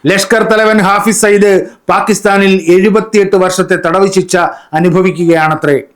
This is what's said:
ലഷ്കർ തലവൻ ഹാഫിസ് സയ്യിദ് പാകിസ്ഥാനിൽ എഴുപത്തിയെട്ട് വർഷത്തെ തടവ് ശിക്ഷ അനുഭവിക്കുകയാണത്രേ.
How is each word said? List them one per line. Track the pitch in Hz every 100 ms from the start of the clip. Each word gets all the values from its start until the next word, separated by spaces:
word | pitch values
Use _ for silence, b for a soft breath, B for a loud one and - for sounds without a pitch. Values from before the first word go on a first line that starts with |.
| 143
ലഷ്കർ | 196 196 220 208
തലവൻ | 220 220 220 190
ഹാഫിസ് | 202 208 208
സയ്യിദ് | 208 208 202 190 B B -
പാകിസ്ഥാനിൽ | 180 - 196 208 196 196 190 160 180
എഴുപത്തിയെട്ട് | 208 208 220 208 190 196
വർഷത്തെ | 180 185 185 180 170
തടവ് | 185 196 190
ശിക്ഷ | - 180 170 B B 156
അനുഭവിക്കുകയാണത്രേ. | 175 170 185 160 170 165 156 156 147 139 -